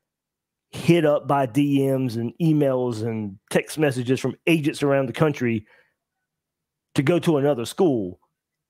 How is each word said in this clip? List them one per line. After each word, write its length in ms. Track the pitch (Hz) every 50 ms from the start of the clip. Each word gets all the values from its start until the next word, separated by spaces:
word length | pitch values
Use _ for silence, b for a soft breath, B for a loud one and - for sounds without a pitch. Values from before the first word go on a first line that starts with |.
| _ _ _ _ _ _ _ _ _ _ _ _ _ _
hit 340 | - - - - 170 170 156
up 220 | 147 147 139 -
by 200 | 131 143 139 139
D 380 | 120 107 143 143 143 139 135 135
Ms 300 | 135 135 131 131 123 110
and 180 | 117 117 120 - -
emails 640 | 170 160 156 147 147 135 131 127 123 123 117 107
and 360 | 110 117 113 110 107 101 98 - _ -
text 260 | - 175 - - -
messages 440 | 147 156 143 123 127 120 117 131 120
from 160 | - 131 - - -
agents 380 | 175 165 165 139 156 - - 147
around 220 | 143 139 139 135
the 60 | 127
country 540 | - - 165 151 139 - 131 120 117 107 107 b b b b b b b b _ _ _ _ _ _ _ _ _ _ _ _ _ _ _ _ _ -
to 80 | -
go 160 | 139 139 175 165
to 200 | - 175 160 139
another 260 | 135 147 147 117 117
school, 560 | - - - 196 165 135 113 98 90 92 _ _ _ _ _ _ _ _ _ _ -